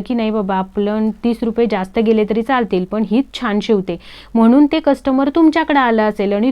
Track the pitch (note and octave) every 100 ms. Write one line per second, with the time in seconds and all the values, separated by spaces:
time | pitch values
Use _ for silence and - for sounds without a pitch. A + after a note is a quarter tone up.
0 | G#3 A#3+ A3 A3 G3 F#3+ F#3+ - G3+ G#3+
1 | A3 G#3 A#3 A3+ A#3 A3+ A#3 G#3 F#3+ A#3
2 | A3 A3 G#3+ A3+ A3+ B3+ A#3 F3+ F#3 G#3+
3 | G3+ A3 C4+ - B3 G#3 - G#3 F#3 E3+
4 | - - - A3+ A3+ C4 D4 D#4+ D4 C4+
5 | C#4 C4 C#4 E4+ D#4+ E4 D#4+ C#4+ B3 A3+
6 | G#3+ G#3+ G3+ G3+ B3